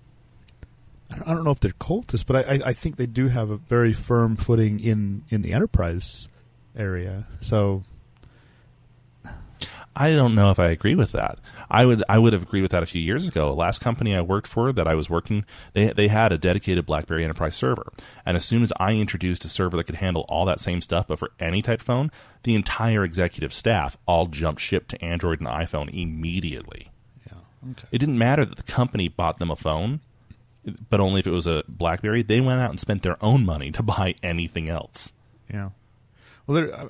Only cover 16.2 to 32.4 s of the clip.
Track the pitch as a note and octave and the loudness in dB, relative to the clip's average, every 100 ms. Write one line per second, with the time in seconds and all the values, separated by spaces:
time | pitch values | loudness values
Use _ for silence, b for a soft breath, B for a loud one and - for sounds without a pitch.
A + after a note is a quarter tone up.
16.2 | A2+ E2 F2+ F#2 - F2+ D#2 D#2 D#2 D#2+ | 4 2 2 0 0 -2 0 -2 -2 -4
17.2 | E2 D#2 D#2+ - B2+ B2 - - B B | -2 -2 -4 -2 -2 -2 -6 -16 B B
18.2 | - F2 - A#2 A#2 - F#2+ A2 G#2 F2 | -4 -2 0 2 2 0 0 2 0 -2
19.2 | F2+ F2+ E2 - F#2 E2+ E2 D#2+ F#2+ E2+ | -2 -4 -4 -2 -2 -2 -4 -4 -2 -2
20.2 | - D2+ F#2+ D#2+ - F2 - E2+ - D2+ | -2 0 0 0 -2 -4 -2 -2 -2 -4
21.2 | - - E2 F#2 G#2+ - - B2 D3 B | -8 -6 -4 -2 0 -2 -2 -2 -2 B
22.2 | B B - A2 G2 - A2+ A2 F#2 F2 | B B 0 0 0 -2 0 2 0 0
23.2 | F2 - D2 - A2 G#2+ C#2+ - - E2+ | -2 -2 -6 -2 0 0 0 -4 0 2
24.2 | F2 D2 E2 D2 - F#2 - - E2+ E2+ | 2 -2 -4 -2 -2 -2 -2 -8 -6 -2
25.2 | F2+ D#2+ B1+ C2+ E2 D2+ D2 F2 F2 D#2 | -2 -2 -4 -4 -4 -6 -6 -6 -6 -4
26.2 | D#2+ F2 F2+ - - - - - _ - | -4 -4 -4 -6 -12 -16 -18 -20 _ -20
27.2 | - E2+ - _ C3 B2+ - B2 D3 A#2+ | -20 -20 -20 _ -16 -16 -6 -2 0 2
28.2 | A#2 C#3+ A#2+ - - - B2+ A2 F2 - | 2 2 0 -6 -6 0 0 0 -4 -2
29.2 | E2+ D#2+ E2+ D2 - D#2 G2+ D3 - _ | -4 -2 -4 -4 -2 -2 -2 -4 -8 _
30.2 | _ - _ _ - - - G#2 F#2+ F#2+ | _ -20 _ _ -14 -14 -2 2 4 2
31.2 | F#2 F2 E2 D#2 - F2 E2+ E2+ G#2+ A2+ | 0 0 0 -2 -4 -4 -2 -2 0 0
32.2 | G#2+ A2 | 2 2